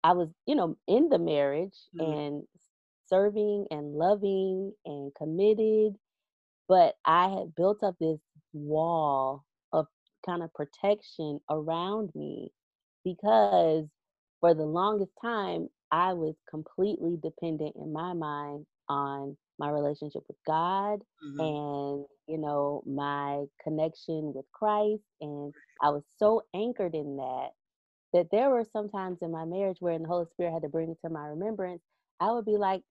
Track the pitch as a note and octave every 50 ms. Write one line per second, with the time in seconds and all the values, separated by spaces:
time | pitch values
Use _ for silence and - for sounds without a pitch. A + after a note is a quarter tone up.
0 | - D#3+ F3+ F3+ F3 D#3+ - _ _ - D4 C#4+ F#3 E3+ - _ _ - F#3 A#3+
1 | D#4 E4 C#4 E3+ E3+ E3 D#3 C#3+ C#3+ C#3 C#3 D3+ F3+ G3 _ - - _ - E3+
2 | D#3+ D#3+ D3+ D3 D3 D3 D3 D3 - _ _ _ _ _ _ _ _ _ _ _
3 | _ _ F#3+ F#3+ G3 G#3 G#3 G#3+ G#3 G#3 G#3 G3+ G3+ - D#3+ D3 D3 D3 D3 D3
4 | E3 F#3 G#3 G3+ G3+ G3 G3 F#3+ F#3+ F#3+ F#3+ F#3 G3 G3 - _ _ - D3 C#3+
5 | C#3 C#3 - - D#3 D#3 D#3+ F3 G3 G#3+ A3 G#3 A3 A3 G#3+ G#3+ G#3+ G#3+ G3+ -
6 | _ _ _ _ _ _ _ _ _ _ _ _ _ - F#3 F#3 E3+ C#3 - _
7 | _ - D#3+ F3 F3+ F#3+ G3 F#3 - E3 D#3 - F3 F#3+ G#3 G#3 - G3 F3+ _
8 | E3+ D#3+ D#3+ D#3 _ _ _ D3+ _ _ - D3+ D3 D3 D3+ D#3 D#3+ E3+ E3+ E3
9 | D#3 D3 C#3 C3+ C3+ C3 C3+ C#3+ C#3+ _ _ _ _ _ - D#3+ D3+ _ _ _
10 | _ _ _ _ - - F3 E3+ E3+ E3 _ - D3+ C#3+ - - - G3+ G#3 G#3
11 | - - - - D#3+ D3+ C#3+ C#3+ _ - D3+ D#3 D3+ D#3+ E3 E3+ F3 F#3+ G#3 A3
12 | G#3+ F3+ - D3+ D3 D3 C#3+ - - - _ _ _ _ _ _ _ _ _ _
13 | _ F#3 F3+ - - G#3 A3 A3+ G#3 G3+ G3 F3+ E3+ D#3+ D#3 D#3+ D#3 D3+ _ _
14 | _ _ _ _ _ _ _ _ - E3+ E3+ D#3 D#3 D3+ D#3 E3+ F#3 G#3 G#3+ G#3
15 | G3 F#3 _ - - A#3 A#3 A3 G3 F#3 E3+ E3 E3 - _ _ _ _ D3+ E3
16 | F3+ F#3 F#3 F3 D#3+ D#3 D#3 _ _ - - D#3 D#3 - _ - F#3 G#3 G3 -
17 | - E3+ E3+ D#3+ D#3+ D#3+ D#3+ - - E3 D#3+ D3+ D#3 D3+ - - D3 D3+ D3+ D#3
18 | E3 F3+ F3+ E3+ D#3 D3+ D3 D3 D3 D3 D3 D3 D3+ _ _ _ _ - C#3 C#3
19 | C#3+ C#3 C#3 C#3 C#3 C#3 C#3+ _ _ _ _ - D3 D3 D3+ D3 D3 C#3+ D3 -
20 | D3+ D3+ - - - _ - _ _ - D#3 D#3+ E3 F3 F#3+ G3 G3 G#3 G#3+ G#3
21 | G#3 _ _ _ D#3 D3 C#3 D3 D#3+ D#3 D3+ D3 D3 D3 C#3+ C#3 C#3+ C#3+ C#3+ C#3+
22 | C#3+ - _ _ _ - D#3+ D#3+ D3+ D3 D3 C#3+ C#3+ C#3+ D3 - - - C#3 C#3
23 | C#3+ C#3+ C#3+ C#3+ C#3+ C#3+ C#3+ C#3+ C#3+ C#3 _ _ - D#3 D#3 D#3 D#3+ E3 D#3+ -
24 | - - E3 D#3 D#3 D3 C3 C3+ C3 _ _ - A3 G#3+ G#3 G#3 G#3+ G#3+ G#3+ G#3
25 | _ _ _ _ D#3 D3 D3 D3 C#3+ C#3+ D3 - _ _ _ _ - D3 D3 D3
26 | C#3+ _ _ _ G#3 G#3 A3+ A3+ A3 _ - F3+ G#3+ A#3+ B3 - G3 F3 D#3+ D#3
27 | D3 D3 C#3 C#3 C3+ C3 C3 C3 C3+ B2+ _ _ _ _ _ _ _ _ _ _
28 | _ _ - F3 F3 E3 - G#3+ B3+ C#4 C4 A#3+ A3+ A3 _ A3 G#3 G3+ G3+ G3
29 | F#3+ F#3 F3+ F3 F3+ E3 E3 D#3+ D#3+ E3 F3 F#3+ G3 F#3+ F3+ _ F3+ F3 E3 D#3+
30 | E3 D#3+ F3 F3 E3+ E3 _ - F3 E3+ E3 E3 D#3+ D3 C#3+ E3 D#3+ E3 E3 _
31 | - E3 D#3+ D3+ D3 D3+ D3+ D#3+ F#3+ A3 A3 G3 F#3+ F3+ F3+ F3 _ _ _ _
32 | _ _ _ _ F3 G3+ A#3 A#3+ G#3+ G#3+ G#3 G#3 G#3 F#3+ F#3+ F#3 - _